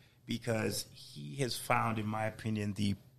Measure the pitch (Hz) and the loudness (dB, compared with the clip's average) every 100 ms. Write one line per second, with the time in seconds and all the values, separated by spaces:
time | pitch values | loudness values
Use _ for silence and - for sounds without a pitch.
0 | - _ - 117 - 110 107 98 - - | -20 _ -6 -4 0 2 2 -2 -6 -12
1 | - - 73 139 127 - - 120 113 110 | -16 -12 -8 -2 -2 0 2 4 4 0
2 | 107 110 110 107 113 107 104 98 104 95 | 0 0 -2 -2 0 0 0 2 2 0
3 | - | -4